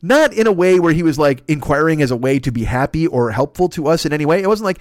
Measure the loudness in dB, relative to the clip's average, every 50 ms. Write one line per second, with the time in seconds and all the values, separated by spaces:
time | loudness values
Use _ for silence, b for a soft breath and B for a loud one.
0 | 0 2 2 2 2 2 2 2 2 2 2 2 4 4 4 4 4 2 2 2
1 | 2 0 0 2 2 0 0 0 -2 -4 -4 -4 -2 -2 0 0 2 0 2 0
2 | 0 -2 -2 -2 0 0 0 0 -2 -4 -4 -4 -4 -2 -2 -2 -2 -2 -2 -2
3 | -2 -2 0 0 -2 -2 0 -2 -4 -4 _ -4 -4 -2 -2 -4 -2 0 0 0
4 | 0 -4 -4 -2 0 0 0 0 2 0 -2 -2 -2 -6 -6 B